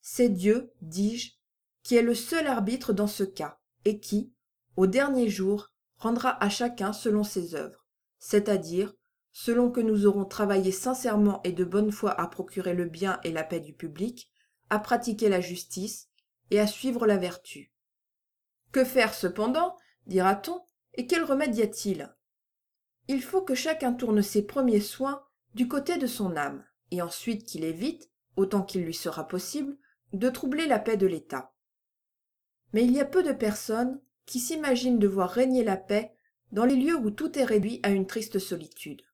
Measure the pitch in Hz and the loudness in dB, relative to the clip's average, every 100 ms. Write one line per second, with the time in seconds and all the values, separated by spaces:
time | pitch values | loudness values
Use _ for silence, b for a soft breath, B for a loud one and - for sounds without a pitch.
0 | - - 240 185 190 233 - _ 160 170 | -12 2 4 4 4 2 0 _ -10 -2
1 | 202 233 240 _ _ _ _ _ - 240 | -2 -2 -10 _ _ _ _ _ 2 4
2 | 233 233 - 330 294 240 202 247 - 196 | 4 2 0 -2 0 0 0 -2 -2 0
3 | 208 - 196 - 151 - _ _ 202 208 | 0 -2 -6 -6 -10 -10 _ _ -2 -2
4 | - 208 254 _ _ _ _ - 190 214 | -2 -4 -4 _ _ _ _ 2 4 4
5 | 285 262 233 185 190 208 - _ _ _ | 2 2 0 0 -2 -2 -6 _ _ _
6 | 220 240 254 - 202 202 240 240 196 208 | -2 0 0 0 -2 0 -4 -2 -6 -2
7 | 233 208 208 - 170 160 151 - _ _ | 0 2 2 -4 -6 -8 -10 -12 _ _
8 | _ _ - 208 208 196 160 175 208 - | _ _ 0 2 2 0 0 -2 -2 -6
9 | _ _ _ - - 233 247 247 220 214 | _ _ _ -8 0 4 4 2 2 6
10 | 202 202 196 - 202 196 190 190 254 254 | 4 4 -2 -2 0 2 2 0 -2 -2
11 | 254 214 208 190 180 175 180 190 214 208 | 0 4 4 4 -4 -2 0 2 0 0
12 | 208 - 175 - 185 - 185 175 175 165 | -2 -2 -4 -6 -8 -6 -2 -2 -2 -2
13 | 190 180 175 160 156 170 151 151 160 151 | -4 -2 -4 -4 -4 -6 -8 -12 -12 -6
14 | 214 240 - _ _ _ _ 214 214 240 | -6 -6 -20 _ _ _ _ -4 0 0
15 | 240 208 220 185 175 180 - - 202 - | 0 0 2 2 0 -8 -10 -8 -8 -10
16 | - _ _ _ _ 202 208 - 254 240 | -16 _ _ _ _ 2 2 0 -4 0
17 | 220 202 180 175 - 143 - _ _ _ | 2 2 0 -8 -16 -18 -20 _ _ _
18 | _ _ _ _ _ _ _ 262 254 254 | _ _ _ _ _ _ _ 0 2 4
19 | 220 - 185 175 214 277 359 - B B | 2 0 -4 -2 0 0 0 -4 B B
20 | - 185 185 202 - 349 - _ _ - | -2 2 4 2 -2 -10 -12 _ _ -8
21 | 247 339 320 269 294 220 214 - 202 170 | 0 0 2 0 0 0 0 -2 -4 -4
22 | - _ _ _ _ _ _ _ _ _ | -6 _ _ _ _ _ _ _ _ _
23 | - 269 254 381 370 254 320 320 254 240 | -4 -4 0 -2 0 -2 -2 -2 -2 -2
24 | 240 214 202 214 202 277 262 214 208 - | 2 2 4 0 0 0 4 4 2 -4
25 | 262 277 _ _ _ 220 247 285 277 349 | -4 -4 _ _ _ -4 -2 -2 -2 -2
26 | 254 - 196 160 143 139 - _ _ 180 | -2 -2 -4 -2 -4 -6 -16 _ _ -6
27 | 170 - - 214 - 156 160 165 247 339 | -6 -6 -6 -6 -6 -6 -6 -4 -6 -6
28 | - _ _ - 190 202 190 190 170 165 | -14 _ _ -2 0 0 -2 -4 -4 -6
29 | 170 160 156 185 - 294 277 277 b b | -6 -6 -6 -8 -6 -6 -6 -10 b b
30 | _ 196 247 247 269 294 320 226 214 214 | _ -2 0 0 -4 -2 2 0 2 2
31 | 185 165 - 135 - _ _ _ _ _ | 2 0 -6 -10 -10 _ _ _ _ _
32 | _ _ _ _ _ _ _ 214 247 269 | _ _ _ _ _ _ _ 2 4 4
33 | 277 370 349 262 220 208 - 220 247 269 | 2 2 2 0 -2 -2 -4 -2 -2 -4
34 | _ _ - 247 240 320 294 240 247 240 | _ _ -8 -6 -4 -4 0 2 4 4
35 | 208 190 180 233 262 254 226 190 - 208 | 4 2 0 2 2 4 2 0 0 -2
36 | 226 b b b _ 208 240 269 277 330 | -2 b b b _ 0 4 4 2 2
37 | 214 208 320 302 247 214 202 240 202 196 | 0 -2 -4 0 2 2 2 -2 0 2
38 | 190 226 214 202 190 170 156 - - 143 | 0 -4 -4 -4 -4 -8 -10 -16 -14 -14
39 | _ | _